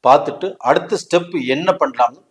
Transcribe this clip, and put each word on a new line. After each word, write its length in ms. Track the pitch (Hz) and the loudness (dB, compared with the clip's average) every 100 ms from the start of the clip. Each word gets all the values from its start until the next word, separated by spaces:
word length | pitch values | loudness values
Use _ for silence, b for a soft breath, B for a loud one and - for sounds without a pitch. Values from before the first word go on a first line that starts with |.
| 120 | 6
பார்த்துட்டு 480 | 143 147 - 190 - | 4 2 -8 -10 -4
அடுத்த 420 | 120 160 170 208 | 0 0 0 -8
ஸ்டெப் 440 | - 175 175 170 127 | -2 -2 -2 -8 -4
என்ன 260 | 135 185 | -2 0
பண்ணலாம்னு 480 | 190 143 - - 139 _ | 0 -2 0 -2 -2 _